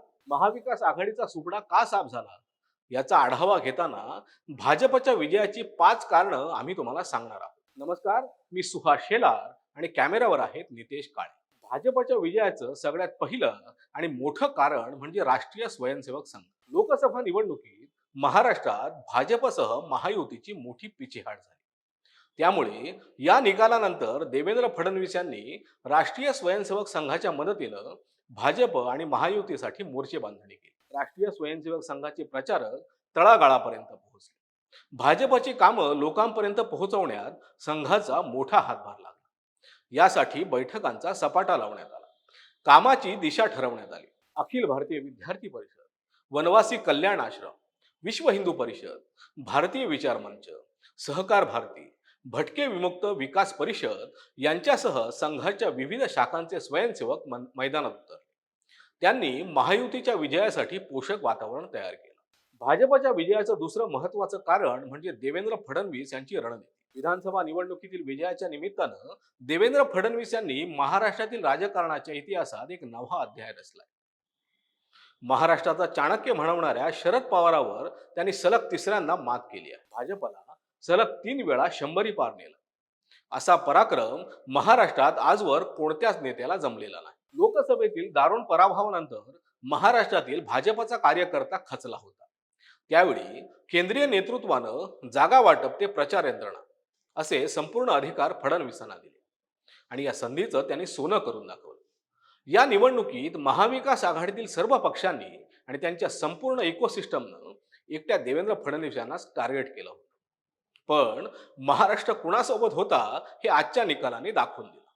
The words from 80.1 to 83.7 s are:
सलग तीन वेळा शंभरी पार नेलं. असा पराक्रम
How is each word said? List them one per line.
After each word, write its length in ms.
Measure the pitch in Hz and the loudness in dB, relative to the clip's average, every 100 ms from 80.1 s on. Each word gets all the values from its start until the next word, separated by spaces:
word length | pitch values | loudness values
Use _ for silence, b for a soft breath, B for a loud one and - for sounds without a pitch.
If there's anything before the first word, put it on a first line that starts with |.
| 196 113 - - - _ _ | -8 -8 -12 -20 -20 _ _
सलग 320 | - 180 226 | 2 2 2
तीन 340 | - 214 269 185 | -2 -8 -6 0
वेळा 180 | 127 170 | 2 2
शंभरी 400 | - 147 170 214 | -2 -4 -2 -2
पार 220 | 202 120 | -2 -4
नेलं. 220 | - 82 _ _ _ _ _ b b _ | -6 -20 _ _ _ _ _ b b _
असा 240 | 131 - 175 | -4 4 4
पराक्रम 640 | 147 | 6